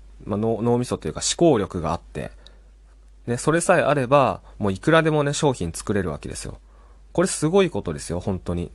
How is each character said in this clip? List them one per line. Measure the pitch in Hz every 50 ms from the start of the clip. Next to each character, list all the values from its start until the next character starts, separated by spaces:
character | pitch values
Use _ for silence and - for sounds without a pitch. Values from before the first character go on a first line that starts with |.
| - - - - -
ま | - 101
あ、 | 101
脳、 | 107 113 113 98 110
脳 | 120 120 120
み | 123
そ | - 98
と | - -
い | 80
う | 73
か | -
思 | - - -
考 | - 170 170 139 107
力 | 95 90 - 90 78
が | 78 85
あ |
っ | -
て、 | - - - 73 62 - - - - - - - - - - _ - - - - - - - - -
ね、 | - 120
そ | 123 - - 151
れ | 170
さ | 165 - 185 160
え | 120
あ | 117 147
れ | 147 127
ば、 | 120 139 147 131 110 90 - - - - -
も | 104 101
う | 95
い | 98
く | - - 156
ら | 160 156
で | 160
も | 156 151 143
ね、 | 143 147
商 | - - 147 127
品 | - 90 85 80
作 | - - - 104
れ | 101 90
る | 87
わ | 73 69
け | - 64
で | -
す | - -
よ。 | - - - - - - - - - - - - - -
こ | -
れ | 180 190
す | - - - 151
ご | 175 202 190
い | 165
こ | - 101 -
と | - 80
で | 71
す | - -
よ、 | 80 90
本 | - 110 95 90
当 | - - 87
に。 | 87 87 -